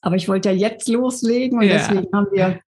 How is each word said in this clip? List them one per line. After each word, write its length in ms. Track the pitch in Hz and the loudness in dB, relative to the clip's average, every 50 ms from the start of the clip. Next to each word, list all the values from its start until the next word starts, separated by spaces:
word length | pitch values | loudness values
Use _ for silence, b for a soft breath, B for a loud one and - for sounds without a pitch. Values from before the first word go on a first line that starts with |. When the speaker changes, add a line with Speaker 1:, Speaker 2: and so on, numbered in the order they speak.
Speaker 1:
Aber 140 | - 180 170 | -2 0 -2
ich 120 | 190 - - | 0 0 0
wollte 220 | 196 190 190 208 | -2 0 0 0
ja 40 | 190 | 0
jetzt 340 | 185 202 220 220 - - - | 2 0 -2 -2 -6 -4 -2
loslegen 680 | 226 240 247 254 247 - - 226 233 240 254 254 247 240 | -2 0 0 -2 -4 -2 -2 0 0 0 0 -2 0 2
und 60 | 220 | 4
Speaker 2:
Ja. 100 | 196 180 | 4 4
Speaker 1:
deswegen 320 | 160 147 - 202 190 180 - - | 4 2 2 0 0 -2 -2 -2
haben 140 | 208 202 196 196 | -2 0 0 0
wir 280 | 196 185 185 180 - _ _ | 0 0 0 0 -4 _ _